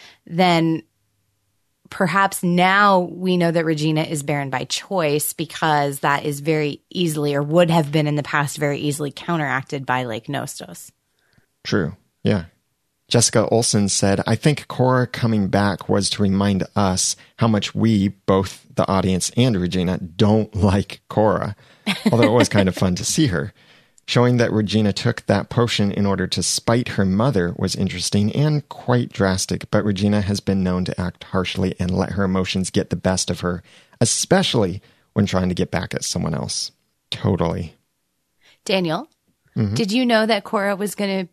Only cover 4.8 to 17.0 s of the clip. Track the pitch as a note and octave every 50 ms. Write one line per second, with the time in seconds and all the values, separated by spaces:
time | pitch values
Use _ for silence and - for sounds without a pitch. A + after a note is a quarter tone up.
4.8 | - - G3 F#3 D#3+ D3 C#3+ D3+ - - - - D#3+ C#3+ - - - D#3+ D3+ D3
5.8 | C#3+ C#3+ C#3 C#3 - D3+ C#3+ C#3+ - D#3 D3 C#3+ C#3+ E3 D#3+ D#3 D3+ D3 - -
6.8 | _ - - F#3 F3+ E3 D3+ D#3 D3 D3 C#3+ C#3+ D3 D3 D#3 F3 F3+ E3 E3 E3+
7.8 | D3 C#3+ D3 D#3+ D3+ D3 D3 D3 C#3 - - D3+ C#3+ C#3 - - D3 C#3+ C#3+ B2+
8.8 | G#2 D3 C#3+ C#3+ D3+ C#3 - - - - E3+ D#3+ D3+ C3 B2+ C3+ C3+ - D3+ C#3
9.8 | C3+ - B2+ B2+ B2+ B2 A2 G#2+ - - C#3+ C3 - - - - - - - -
10.8 | - - _ _ _ _ _ _ _ _ _ _ _ _ _ _ - - - G#2+
11.8 | E2+ C#2+ G2+ - _ _ _ _ - G#2 A2 F#2+ E2 - _ _ _ _ _ _
12.8 | _ _ _ _ _ - - A#2 A2 - - A#2+ G2+ - - A2+ A#2+ - - G#2+
13.8 | G2+ F#2+ - - - G2 G2 G2 G2 - A2+ - - D#3 D3 - - - - -
14.8 | B2+ B2+ B2+ B2+ B2 - - - - A2+ A2+ G#2+ G2 F#2 - G2 G2+ G2+ F#2 -
15.8 | - - G#2 G2+ G2 - - - G#2 G2 F#2+ G2 G2 G2+ G2 F#2 F2+ - - G#2
16.8 | G#2 F#2+ F#2 F#2